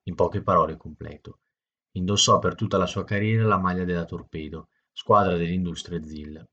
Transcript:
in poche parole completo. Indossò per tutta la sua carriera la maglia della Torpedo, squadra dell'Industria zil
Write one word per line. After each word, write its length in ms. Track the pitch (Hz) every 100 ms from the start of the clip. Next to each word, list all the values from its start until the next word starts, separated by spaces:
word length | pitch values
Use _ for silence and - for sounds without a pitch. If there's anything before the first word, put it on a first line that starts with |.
in 100 | -
poche 260 | 82 87 101
parole 360 | 95 90 78 80
completo. 640 | - - 78 - - - _ _ _ _ _
Indossò 460 | 95 92 101 - 98
per 160 | 90
tutta 220 | - - 95
la 100 | 90
sua 160 | 98
carriera 440 | 87 101 107 110 110
la 120 | 95
maglia 260 | 92 90
della 200 | 90 87
Torpedo, 640 | 82 85 - 82 78 80 - _ _
squadra 440 | - - 104 98 87
dell'Industria 680 | 85 92 90 80 - 87
zil 440 | 78 78 76 76 -